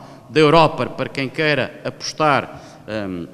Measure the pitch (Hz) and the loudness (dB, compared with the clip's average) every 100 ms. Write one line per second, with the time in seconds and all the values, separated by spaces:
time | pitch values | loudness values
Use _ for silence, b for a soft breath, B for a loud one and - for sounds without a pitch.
0 | B B - 143 147 165 156 - 117 - | B B -4 2 6 6 4 2 -6 -6
1 | 127 - 131 - 151 139 98 - 127 - | -8 -6 -6 -2 0 0 -2 -6 -10 -10
2 | - - 156 131 90 - - - - 107 | -10 -2 2 2 -2 -12 -20 -20 -10 -8
3 | 98 87 82 | -8 -8 -10